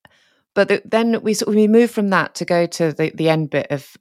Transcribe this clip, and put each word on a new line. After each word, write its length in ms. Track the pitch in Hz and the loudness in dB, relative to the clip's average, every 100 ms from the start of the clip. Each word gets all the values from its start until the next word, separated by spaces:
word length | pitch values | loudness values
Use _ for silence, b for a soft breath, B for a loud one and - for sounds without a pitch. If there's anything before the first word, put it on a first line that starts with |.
| _ b b b b | _ b b b b
but 140 | - 196 | -2 0
the, 140 | 196 | 0
then 360 | - 220 233 226 | 0 -2 0 0
we 120 | 220 | -2
sort 140 | 202 - | -2 0
of, 60 | |
we 140 | 208 214 | 2 4
moved 240 | 220 233 | 4 4
from 180 | 233 202 | 0 0
that 240 | 185 151 - | 0 -2 -8
to 80 | 175 | -2
go 200 | 175 170 | 0 0
to 260 | - 165 | -2 -4
the, 180 | 143 160 | -2 -4
the 140 | - 160 | -2 0
end 220 | 160 151 | 0 -2
bit 160 | 143 - | -4 -4
of, 260 | 143 - - | -8 -10 -14